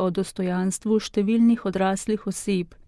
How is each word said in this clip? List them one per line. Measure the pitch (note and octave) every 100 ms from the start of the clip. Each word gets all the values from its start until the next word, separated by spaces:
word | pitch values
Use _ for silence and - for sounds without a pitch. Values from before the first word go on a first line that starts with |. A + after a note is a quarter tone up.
o | F#3
dostojanstvu | F3+ F#3+ - F#3 F3+ F#3+ - G#3+ A3
številnih | - G#3+ G3+ A3+ A#3 A#3 G3
odraslih | F#3+ F#3+ G3 - G#3+ -
oseb, | - - F#3+ F3 -